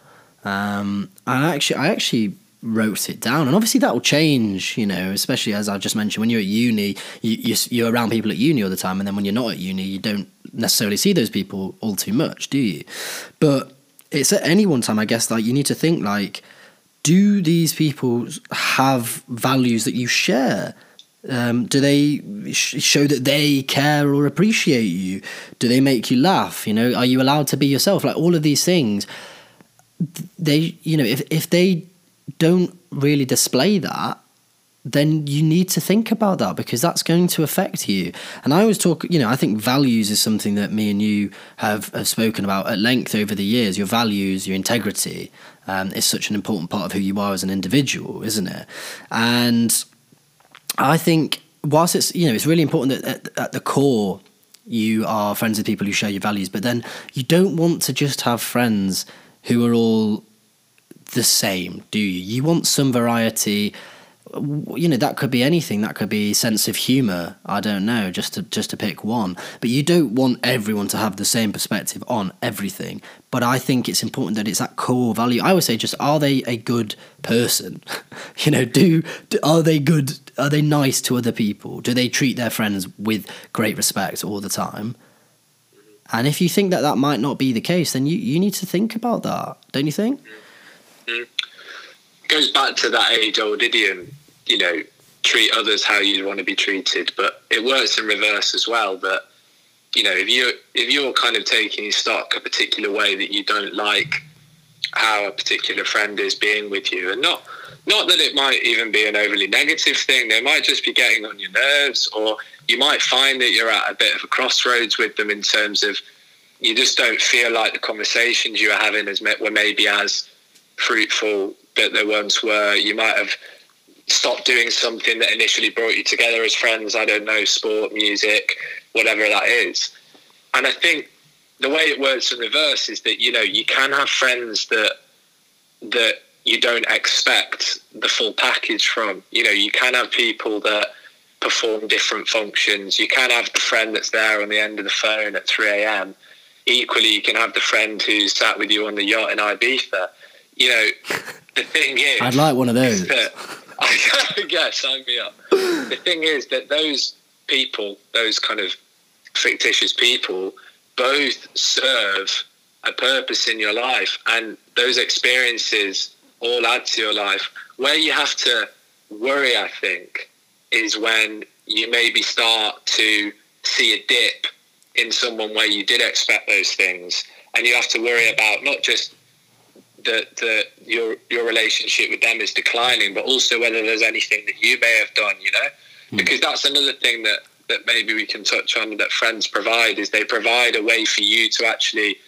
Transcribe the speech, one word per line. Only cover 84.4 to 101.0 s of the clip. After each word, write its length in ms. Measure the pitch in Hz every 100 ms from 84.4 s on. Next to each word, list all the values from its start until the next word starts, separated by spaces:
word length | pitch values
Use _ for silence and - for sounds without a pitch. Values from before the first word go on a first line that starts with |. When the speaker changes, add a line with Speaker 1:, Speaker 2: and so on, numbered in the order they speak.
Speaker 1:
the 80 | 98
time? 460 | - 92 - 113 123 _ _ _ _ _ _ _ _ _ - -
And 160 | 113 135
if 140 | 147
you 80 | 175
think 220 | - 196
that 100 | 175
that 160 | 143 110
might 220 | 143 147
not 180 | 143 113
be 160 | 135
the 80 | 113
case, 320 | - 180 151
then 140 | 131 139
you, 100 | 170
you 220 | - 156
need 160 | 202 -
to 100 | 180
think 300 | 180 220 226
about 260 | 240 220
that, 340 | - - - - _
don't 140 | 131 151
you 60 |
think? 280 | 147 220 285 - - - - - - _ - -
Speaker 2:
Mm. 160 | 117
It 1080 | 117 - - - - - - - _ _ -
goes 240 | 156 143
back 240 | 143 135 123
to 120 | 120
that 220 | 113 113
age-old 500 | 113 110 107 107 104
idiom, 500 | 117 113 101 92 87 139 - _ -
you 100 | 98
know, 240 | 90 82 - _ _ _
treat 300 | - 120 107 113
others 280 | 107 101
how 160 | - 104
you'd 260 | 101 98 98
want 140 | 98
to 60 | 92
be 100 | 98
treated. 560 | - 95 - 90 85 -
But 280 | 98 - _
it 120 | 117
works 360 | 117 135 110 -
in 60 | 107
reverse 500 | 101 107 104 95 -
as 120 | -
well, 300 | 117 104 92
that, 240 | 95 95 - _ _ _ _ _ _ -
you 80 |
know, 80 | 101
if 160 | 92 98
you're, 260 | 123 123 - _
if 180 | 127 120
you're 220 | 143